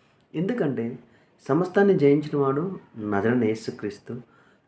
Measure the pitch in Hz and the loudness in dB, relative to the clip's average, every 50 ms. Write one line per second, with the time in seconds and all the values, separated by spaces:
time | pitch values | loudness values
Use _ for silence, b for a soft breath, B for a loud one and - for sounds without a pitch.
0 | b b b b b _ - 156 180 208 247 233 180 143 123 117 117 120 135 - | b b b b b _ -6 -6 -4 -4 -2 -2 -2 -4 -2 -4 -6 -8 -8 -12
1 | - b b b b b b b - - 139 165 180 180 - 202 202 202 185 151 | -18 b b b b b b b -4 -2 0 0 0 0 2 4 4 6 4 6
2 | 143 139 143 151 147 - 160 143 139 135 135 147 170 196 185 - - _ - 117 | 6 6 4 4 2 -2 -2 0 0 0 0 -2 -4 -6 -8 -12 -16 _ -14 -10
3 | 104 104 101 98 98 113 123 123 123 110 110 110 - - - - 110 101 - - | -6 -2 -2 0 2 2 2 2 2 0 -2 -4 -6 -12 -10 -8 -10 -10 -10 -10
4 | _ - 117 127 - b b b b b b b b | _ -14 -14 -14 -14 b b b b b b b b